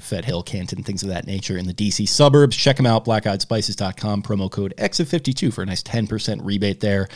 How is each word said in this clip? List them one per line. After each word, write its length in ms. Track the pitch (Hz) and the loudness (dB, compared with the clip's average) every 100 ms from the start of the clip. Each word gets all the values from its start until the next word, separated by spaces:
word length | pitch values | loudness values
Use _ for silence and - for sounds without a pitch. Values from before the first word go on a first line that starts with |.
Fed 240 | - 98 | -8 -6
Hill, 180 | 95 87 | -4 -4
Canton, 400 | 90 101 90 92 | -4 -6 -6 -8
things 200 | 90 98 | -6 -6
of 80 | 98 | -4
that 160 | 90 - | -6 -6
nature, 320 | 98 - 90 | -6 -4 -4
in 80 | 90 | -4
the 80 | |
D 160 | 87 104 | -2 -2
C 160 | - 101 | 0 0
suburbs. 500 | - 147 143 143 - | 4 6 8 6 4
Check 240 | - 135 | 2 4
'em 60 | 127 | 4
out, 180 | 113 | 4
black 220 | 120 110 107 | 2 2 2
eyed 160 | 98 | -2
spices 340 | - 113 104 101 | 0 -2 -2 -2
dot 220 | 98 92 | -4 -4
com, 240 | 107 104 | -4 -2
promo 280 | 98 104 95 | -2 -2 -2
code 220 | - 98 - | -2 -4 -2
X 200 | - - | -2 0
of 80 | 160 | 0
fifty-two 440 | 170 139 131 139 | 0 0 0 -2
for 120 | 101 | -2
a 40 | 95 | -4
nice 160 | 92 | -6
ten 240 | - 117 107 | -4 -2 -2
percent 360 | 110 - 101 | -2 -4 -4
rebate 380 | - 101 101 95 | -2 0 0 0
there. 280 | 107 98 95 | 0 0 -2